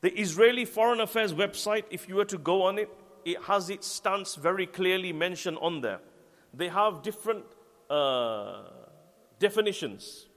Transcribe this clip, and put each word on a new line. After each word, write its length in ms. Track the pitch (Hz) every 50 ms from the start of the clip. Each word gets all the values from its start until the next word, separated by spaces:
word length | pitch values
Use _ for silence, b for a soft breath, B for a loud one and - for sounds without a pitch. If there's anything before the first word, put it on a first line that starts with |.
The 120 | - 185 180 208
Israeli 460 | 214 185 156 170 226 233 247 240 240
Foreign 360 | - - 208 220 240 240 226
Affairs 320 | 220 208 - 233 220 202 165
website, 520 | 151 202 196 202 - - 208 208 220 214 -
if 180 | - 175 - -
you 80 | 185
were 80 | 196 208
to 140 | 202 202 180
go 240 | 143 160 175 190 185
on 160 | 185 196 208
it, 80 | 214 208 - - - - - - -
it 160 | 170 170 - -
has 260 | - 196 202 185 170
its 160 | 202 - -
stance 480 | - - - - 196 190 202 196 - -
very 320 | 151 139 165 185 196 185
clearly 460 | 175 - - 185 185 185 190 185 185 170
mentioned 460 | 156 165 180 180 - - 185 160 156
on 220 | - 165 170 156 123
there. 180 | 113 98 90 - - - - b b b b b b b
They 160 | 127 175 180
have 340 | 165 190 208 214 190 156 -
different, 420 | 214 208 - - 214 226 208 - - - - - _ _ _ _ _
uh, 760 | 143 147 143 139 131 127 120 117 113 107 101 101 95 98 - 90 - - - - - - - - _ _ _ _ _ _
definitions. 880 | 190 202 202 220 214 214 190 - - 131 98 - - - - - - - _